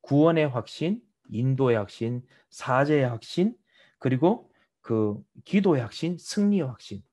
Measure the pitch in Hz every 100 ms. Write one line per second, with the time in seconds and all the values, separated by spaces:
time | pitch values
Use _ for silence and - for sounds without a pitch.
0 | - 143 156 165 151 123 107 - 160 226
1 | _ _ _ 107 131 131 135 113 98 -
2 | 113 123 - _ _ - - 131 143 151
3 | 127 117 - - 196 254 _ _ _ _
4 | - 127 160 233 - _ _ _ - 113
5 | 107 104 - - - 196 196 147 107 -
6 | 160 175 - - 202 202 139 - - 101
7 | -